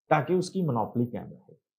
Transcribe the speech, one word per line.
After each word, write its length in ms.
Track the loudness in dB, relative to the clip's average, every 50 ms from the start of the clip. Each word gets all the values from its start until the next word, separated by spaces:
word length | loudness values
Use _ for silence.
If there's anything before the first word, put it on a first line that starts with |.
| _ 2
ताकि 240 | 2 2 4 2 2
उसकी 260 | 0 0 0 -2 -2 0
monopoly 440 | 0 2 0 0 0 0 0 0
कायम 240 | 0 -2 -6 -10 -12
रहे, 260 | -16 -20 _ -20 -20 -20 _ _ _